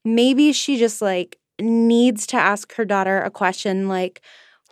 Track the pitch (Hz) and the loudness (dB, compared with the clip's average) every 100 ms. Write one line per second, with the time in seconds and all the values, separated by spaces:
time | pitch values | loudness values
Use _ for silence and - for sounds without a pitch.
0 | 226 233 254 269 294 - - 262 233 - | -2 2 4 4 2 2 -2 0 0 0
1 | 208 180 180 - _ - 220 233 233 233 | -4 -2 -6 -12 _ -6 0 2 4 4
2 | 247 214 - 254 185 202 - - 208 202 | 2 0 -4 0 0 -2 -6 -6 -2 -2
3 | 190 196 208 - 185 190 202 190 196 185 | 0 -2 -4 -4 -4 -4 -4 -4 -2 -4
4 | 185 - _ - _ _ _ | -6 -10 _ -20 _ _ _